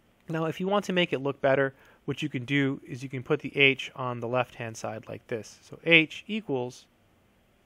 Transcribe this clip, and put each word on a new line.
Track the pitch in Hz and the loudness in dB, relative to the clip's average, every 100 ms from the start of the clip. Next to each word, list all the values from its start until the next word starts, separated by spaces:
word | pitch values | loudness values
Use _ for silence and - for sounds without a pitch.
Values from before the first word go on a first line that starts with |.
| _ _ - | _ _ -6
Now, | 160 160 | -4 -2
if | - | -2
you | 185 | 0
want | 202 196 | 0 2
to | |
make | 180 175 | 0 2
it | 135 | 0
look | 139 131 | -2 0
better, | 135 135 135 - - _ - | 4 4 2 -2 -20 _ -8
what | 139 | -6
you | 151 | -4
can | 139 120 | -6 0
do | 143 135 139 - | 2 2 0 -8
is | 120 | -12
you | 131 | -10
can | 131 | -8
put | 120 151 | -2 -2
the | 135 147 | 0 4
h | 139 131 - - | 6 4 -4 -6
on | 127 120 | -6 -4
the | 117 | -2
left-hand | 127 120 - 117 113 | 0 -2 -4 -12 -8
side | 110 110 - | -10 -10 -12
like | 107 - | -14 -8
this. | 117 101 - | -8 -8 -20
So | - - | -20 -6
h | 165 165 156 - - | 4 4 4 -6 -8
equals | 214 202 131 123 - - _ _ _ _ _ _ _ | -8 -4 -4 -6 -12 -20 _ _ _ _ _ _ _